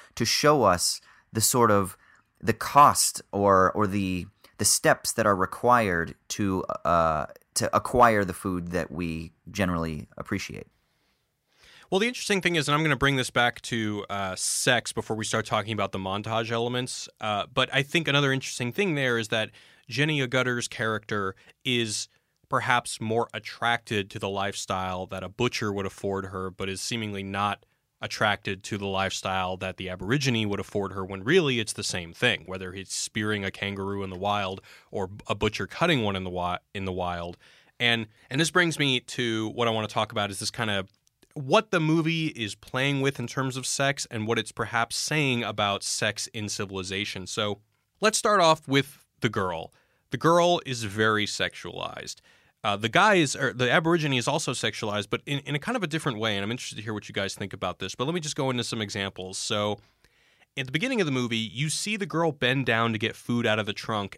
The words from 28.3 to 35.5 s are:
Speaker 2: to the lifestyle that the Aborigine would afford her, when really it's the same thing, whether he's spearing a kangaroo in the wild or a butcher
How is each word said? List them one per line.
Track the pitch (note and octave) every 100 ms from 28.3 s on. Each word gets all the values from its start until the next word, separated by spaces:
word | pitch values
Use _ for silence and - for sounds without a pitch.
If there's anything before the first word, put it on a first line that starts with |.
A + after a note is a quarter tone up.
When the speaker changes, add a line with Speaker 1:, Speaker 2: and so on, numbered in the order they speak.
| G2 - F#2+
Speaker 2:
to | - G#2
the | G2
lifestyle | F#2+ F#2+ - G2 F#2+ F#2 F#2
that | F#2+ F2+
the | F#2
Aborigine | F2+ F#2 C#3+ C3+ A2+ G#2
would | G2+
afford | F#2+ G#2 G2
her, | G2
when | F#2+ G2 G2
really | F#3 D3 A#2+
it's | G#2+
the | -
same | G#2 F#2 E2+
thing, | E2 B2 G2+ F2
whether | F#2 F#2
he's | F#2+ F#2+
spearing | - - A2 G#2+ G#2
a | G2
kangaroo | - G2+ G2 G2 G2+
in | F#2+
the | F2+
wild | G2 G#2 F#2+ G2 - - _
or | G#2 F#2+ G#2 -
a | G#2
butcher | G#2+